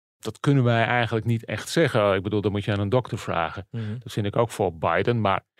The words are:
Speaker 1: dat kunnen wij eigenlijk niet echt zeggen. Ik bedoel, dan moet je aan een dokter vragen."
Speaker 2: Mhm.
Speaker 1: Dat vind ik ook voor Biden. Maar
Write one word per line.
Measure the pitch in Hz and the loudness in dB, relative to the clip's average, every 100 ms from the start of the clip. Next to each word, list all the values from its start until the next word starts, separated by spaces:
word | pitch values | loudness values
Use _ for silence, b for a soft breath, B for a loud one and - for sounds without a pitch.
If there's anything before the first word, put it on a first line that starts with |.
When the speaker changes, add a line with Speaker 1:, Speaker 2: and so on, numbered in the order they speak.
| _ _ | _ _
Speaker 1:
dat | - - | -12 -4
kunnen | 147 143 | 2 4
wij | 120 117 110 | 4 4 2
eigenlijk | 123 113 113 110 | 2 0 -2 0
niet | 117 - | -2 -2
echt | 107 - | -8 -4
zeggen. | - 156 117 104 98 | 0 2 4 4 2
Ik | |
bedoel, | 95 104 | 0 0
dan | 101 | 0
moet | 101 | -2
je | 101 | -2
aan | 101 | -2
een | 101 | 0
dokter | 127 113 113 | 0 0 -6
vragen." | - 85 80 98 - | -4 -2 -2 -4 -10
Speaker 2:
Mhm. | 117 107 120 | -8 -8 -8
Speaker 1:
Dat | - | -8
vind | - 101 | -4 -2
ik | 107 | 0
ook | 117 | -2
voor | - 95 80 | 0 -2 0
Biden. | 90 85 110 120 | 0 2 2 2
Maar | 101 92 - | 2 0 -4